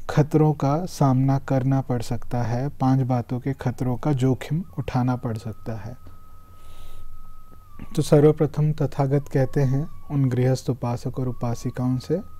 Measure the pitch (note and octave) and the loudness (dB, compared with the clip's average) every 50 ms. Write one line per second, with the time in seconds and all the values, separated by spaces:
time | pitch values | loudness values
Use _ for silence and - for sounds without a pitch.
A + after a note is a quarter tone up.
0 | - - - D#3 D3 D3 - D3+ D#3 D#3 D3 - - C#3 D3 D#3+ F#3 F3 - - | -8 0 2 4 4 6 6 6 6 6 4 2 2 0 2 0 -2 -2 0 2
1 | D3+ C3+ B2+ C3 C3+ C3+ C3+ C3+ - - C3+ C3+ B2 C3+ C3+ C3+ C3 - B2+ A#2+ | 4 4 4 4 4 4 4 2 2 0 0 2 2 2 2 2 2 0 -2 -2
2 | A2+ - A#2+ A2+ - - - B2 A#2+ A2 A#2 A#2+ C3+ D3 - - C#3 C3 C3 C3 | -2 -2 -2 -2 -2 -2 -2 0 0 0 0 -2 -2 -4 -2 0 2 4 4 4
3 | C3 A#2+ C3 B2 A#2 - C3 A#2+ - C#3+ C3 - - C3+ A#2 - B2+ B2+ B2 A2+ | 4 2 2 0 0 -2 -4 -4 -2 -4 -4 -2 -2 -4 -2 -2 -2 -2 -2 0
4 | - D3+ D3 B2+ B2+ C3 B2+ - - - D3 E3 F#3+ - - - A#2+ - - B2+ | 0 0 2 4 4 2 2 0 -2 -2 -2 -2 -4 -4 -8 -8 -6 -2 0 0
5 | B2 C3 B2+ A#2+ - B2 A2 G#2+ - A#2+ G#2 - - A#2+ A2+ A2 F#2+ A2+ B2+ - | 2 2 0 -2 -2 -4 -6 -6 -6 -10 -10 -10 -8 -8 -8 -8 -8 -10 -12 -12
6 | - - - - - - - - - - - - C6+ - C6+ C6+ - - - - | -14 -16 -16 -16 -16 -16 -16 -16 -16 -18 -18 -16 -14 -12 -10 -8 -8 -6 -6 -6
7 | - - - - - - - - - - - - - - - - - - - D#3 | -4 -6 -6 -6 -8 -8 -10 -12 -12 -14 -16 -18 -18 -16 -14 -12 -10 -6 -2 -2
8 | D3 - D#3 D3 C#3+ D#3 D3+ D3+ D#3+ C3+ - - D3 D3+ D3+ - C#3+ C3 - - | 2 4 6 6 8 6 6 4 2 0 0 0 0 0 0 0 -2 -2 0 0
9 | C#3 C3+ C#3 C#3+ C#3 - - C#3 C3 C3 - D3 C#3 B2+ C3 C3+ D#3 - - - | 0 2 2 0 0 0 0 0 2 2 2 2 2 2 2 0 -2 -2 -6 -10
10 | - - D3 C#3 C3+ B2+ B2 B2 B2+ C3 C3 - - - B2+ - - A#2+ A2 A2+ | -8 -2 0 2 2 2 2 2 2 2 2 0 0 -2 -4 -2 -2 -4 -4 -4
11 | - C3+ B2 C3+ C3 - - - - A#2+ A#2 - - B2+ - - B2+ B2+ B2+ B2+ | -4 -6 -4 -2 -2 -2 -2 -2 -2 -4 -4 -4 -4 -6 -4 -2 0 0 0 0
12 | - - D3+ F#3 - - - - | -2 -2 -2 -2 -2 -6 -10 -12